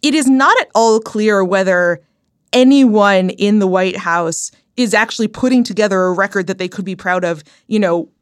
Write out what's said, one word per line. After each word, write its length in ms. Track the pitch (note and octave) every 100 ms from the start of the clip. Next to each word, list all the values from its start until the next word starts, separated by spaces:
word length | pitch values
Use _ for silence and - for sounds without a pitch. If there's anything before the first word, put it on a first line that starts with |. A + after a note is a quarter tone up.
It 120 | D4
is 140 | D4+ C4
not 260 | C4 C#4 A#4+
at 80 | - G#3+
all 240 | A3+ A3
clear 440 | A3 G#3+ G#3+ G#3
whether 560 | F#3 F#3+ F#3+ F3+ F3 E3+ _ _ _ _ _
anyone 800 | B3 B3+ C#4 C4 G#3+ G3+ G3 F#3
in 280 | - G3+ G#3
the 80 | G3
White 300 | F#3 F#3 F#3+
House 540 | F#3 E3+ E3+ E3+ - _ _ -
is 160 | A#3+
actually 340 | G#3 A3 - A3+
putting 360 | - B3+ B3+
together 400 | A#3+ F#3+ G#3 F#3+ F#3
a 60 |
record 340 | F3+ G3 G3+ F3+
that 100 | F#3
they 100 | F#3
could 180 | F3+ F#3+
be 100 | F#3
proud 280 | F#3+ F#3
of, 200 | F3+ E3 D3+ _ _
you 120 | G#3+
know 300 | G3 E3+ D#3+ _